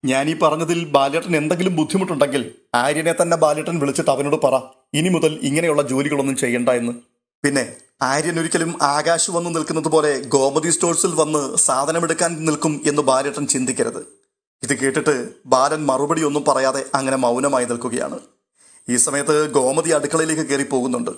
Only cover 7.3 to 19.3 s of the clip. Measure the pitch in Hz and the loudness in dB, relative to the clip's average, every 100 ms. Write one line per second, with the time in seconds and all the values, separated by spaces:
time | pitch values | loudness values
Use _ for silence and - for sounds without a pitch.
7.3 | _ 143 139 120 - _ _ 127 139 160 | _ -2 0 -4 -10 _ _ -2 -2 -2
8.3 | 165 156 180 170 170 143 147 156 165 - | -2 -2 -2 -2 0 0 2 0 0 0
9.3 | 170 175 160 156 160 156 156 151 139 135 | -2 -2 -4 -2 -2 2 2 2 -2 0
10.3 | 139 135 143 156 165 175 165 185 160 151 | 2 2 0 0 0 0 0 0 0 0
11.3 | 151 135 - - 131 143 165 170 165 170 | 0 -2 0 0 0 0 -2 -2 0 -2
12.3 | 165 160 147 160 147 151 147 135 131 139 | -2 -2 0 -2 0 0 4 4 4 0
13.3 | 147 143 135 127 120 117 - - _ _ | -4 -2 -2 -2 -2 -2 -4 -14 _ _
14.3 | _ _ _ 117 131 135 143 151 135 120 | _ _ _ -6 0 0 2 2 0 -2
15.3 | - - 127 135 156 147 127 147 160 151 | -14 2 2 4 0 0 0 0 0 0
16.3 | 143 143 131 131 135 131 139 135 131 123 | 0 0 2 2 0 -2 -2 0 0 2
17.3 | 120 143 135 123 120 123 120 71 - - | 2 2 0 0 -4 -4 -4 -6 -8 -16
18.3 | _ _ _ _ _ - 120 156 139 143 | _ _ _ _ _ -4 0 0 0 2